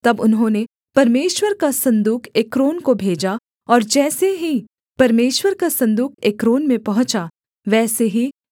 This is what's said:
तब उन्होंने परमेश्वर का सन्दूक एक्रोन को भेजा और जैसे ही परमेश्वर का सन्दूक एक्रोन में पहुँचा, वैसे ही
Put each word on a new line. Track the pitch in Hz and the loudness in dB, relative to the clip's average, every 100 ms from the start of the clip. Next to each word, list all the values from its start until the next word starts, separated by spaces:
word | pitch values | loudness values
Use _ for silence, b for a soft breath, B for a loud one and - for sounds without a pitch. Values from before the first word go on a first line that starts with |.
तब | 233 220 | 0 0
उन्होंने | 220 220 226 214 233 _ _ | 0 2 0 -2 -6 _ _
परमेश्वर | - 247 247 349 - 415 | 2 4 2 0 -2 -2
का | 403 302 | 0 -2
सन्दूक | 262 269 220 208 240 - - | 0 0 2 0 -2 -2 -4
एक्रोन | 214 262 269 339 | -2 0 0 0
को | 277 | -2
भेजा | 220 190 170 185 214 _ _ - | 0 0 -2 -4 -6 _ _ 2
और | 240 | 2
जैसे | 214 277 285 - 381 | 4 0 0 0 -2
ही | 381 330 262 226 _ _ - | -2 -4 -4 -6 _ _ 0
परमेश्वर | 254 226 247 277 392 | 2 4 0 0 -2
का | 392 339 | -2 -4
सन्दूक | - 233 214 269 - | 0 0 0 -2 -2
एक्रोन | - 208 233 254 302 | -4 0 0 0 0
में | 233 | -2
पहुँचा, | 220 208 247 214 165 _ _ _ - | -2 -2 -2 -4 -8 _ _ _ -2
वैसे | 220 226 - | 0 0 0
ही | 226 208 262 - _ | 0 0 -4 -6 _